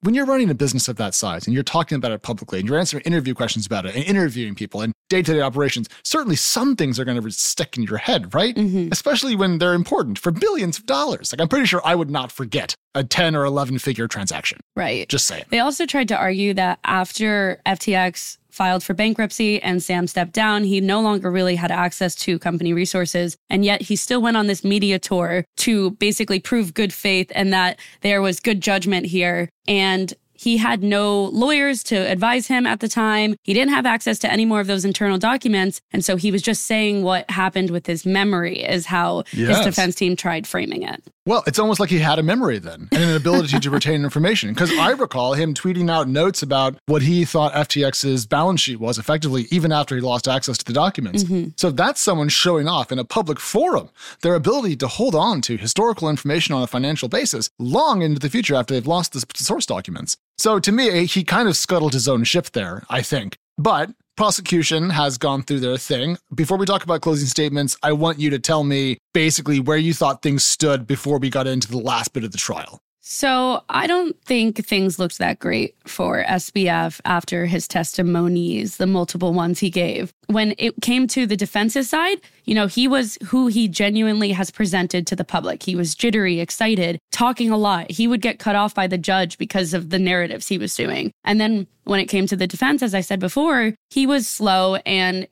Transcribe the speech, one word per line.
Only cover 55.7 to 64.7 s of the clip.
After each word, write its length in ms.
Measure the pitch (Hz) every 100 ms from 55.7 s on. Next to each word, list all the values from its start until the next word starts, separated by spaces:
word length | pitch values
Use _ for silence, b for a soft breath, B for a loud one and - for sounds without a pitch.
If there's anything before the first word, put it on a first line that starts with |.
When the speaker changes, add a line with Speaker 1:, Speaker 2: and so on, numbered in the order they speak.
| - 226 220 160
Speaker 1:
information 460 | 151 143 156 - 139
on 80 |
a 40 | 123
financial 400 | 123 135 156 127
basis 440 | 160 277 - 110 _
long 420 | 120 175 311 220
into 180 | 160 147
the 100 | 139
future 240 | 226 220 139
after 180 | 120
they've 140 | 131 117
lost 240 | 170 170
the 40 | 139
s-, 260 | 113 - -
source 220 | 240 -
documents. 500 | 95 92 82 - - _ -
So 180 | 214 214
to 140 | 196
me, 340 | 220 254 175 175
he 180 | -
kind 240 | 175 185 233
of 80 | 160
scuttled 380 | - 180 151
his 140 | 131 120
own 160 | 127
ship 260 | 113 175 -
there, 280 | - 95 92 -
I 140 | 123
think. 340 | - 143 98 - _ -
But 320 | 156 170 165 - _ -
prosecution 720 | 214 196 185 175 151